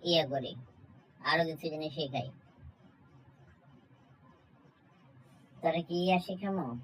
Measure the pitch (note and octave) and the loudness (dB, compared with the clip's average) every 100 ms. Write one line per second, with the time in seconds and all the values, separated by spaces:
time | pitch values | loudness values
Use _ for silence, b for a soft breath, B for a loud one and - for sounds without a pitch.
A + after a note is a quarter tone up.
0 | E3+ E3+ C#3+ C#3 B2 - - - - - | 6 4 4 -2 -4 -10 -18 -20 -20 -20
1 | - - - D#3+ E3 D#3+ E3 D3+ D#3 C#3+ | -20 -8 0 2 2 -2 -6 -4 -6 -4
2 | C#3+ C3 B2+ - - - - - - - | -4 -4 -6 -12 -20 -20 -20 -20 -20 -20
3 | - - - - - - - C#3 _ C3 | -20 -20 -20 -20 -20 -20 -20 -20 _ -20
4 | - - - - - - - _ _ - | -20 -20 -20 -20 -20 -20 -20 _ _ -20
5 | - - - - - - - E3 E3+ F3 | -20 -20 -20 -20 -20 -2 0 2 0 2
6 | F3+ F3+ F3+ F#3 G3 G3 C3+ A#2+ | 4 4 2 -6 -2 -2 -4 -6